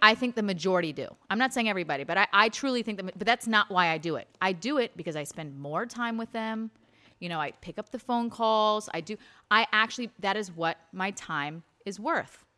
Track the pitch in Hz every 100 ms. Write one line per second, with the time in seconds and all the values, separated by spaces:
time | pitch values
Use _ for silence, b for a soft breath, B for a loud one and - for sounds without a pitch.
0 | - 233 247 233 208 175 180 185 165 143
1 | 127 - - 208 262 254 226 190 160 139
2 | 143 180 202 202 220 - 277 247 220 202
3 | 190 185 208 247 226 220 - 185 170 160
4 | 165 143 - - 190 180 214 294 233 -
5 | 165 151 147 - 156 139 143 160 233 240
6 | 233 226 226 233 220 220 220 _ b b
7 | b b 175 165 143 - - 165 - 240
8 | - 240 233 226 226 220 214 214 214 165
9 | 165 180 b b b 214 226 214 226 -
10 | 233 - 202 202 190 165 165 - _ 185
11 | 190 190 - 156 147 160 - _ 202 190
12 | 240 311 - - _